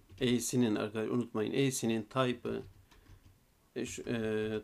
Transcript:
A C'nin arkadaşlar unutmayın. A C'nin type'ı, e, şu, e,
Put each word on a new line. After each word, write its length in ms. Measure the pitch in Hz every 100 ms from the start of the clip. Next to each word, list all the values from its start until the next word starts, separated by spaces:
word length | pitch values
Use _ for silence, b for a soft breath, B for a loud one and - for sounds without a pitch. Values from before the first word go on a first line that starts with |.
| - -
A 180 | 127 123
C'nin 340 | - 127 120
arkadaşlar 400 | 104 107 110 110
unutmayın. 540 | 123 120 110 107 131 139
A 20 |
C'nin 320 | 131 113 113
type'ı, 600 | 107 131 127 120 113 113 - - - b b b - - _ _ _ 123
e, 100 | 123
şu, 160 | -
e, 600 | - 117 110 107 107 107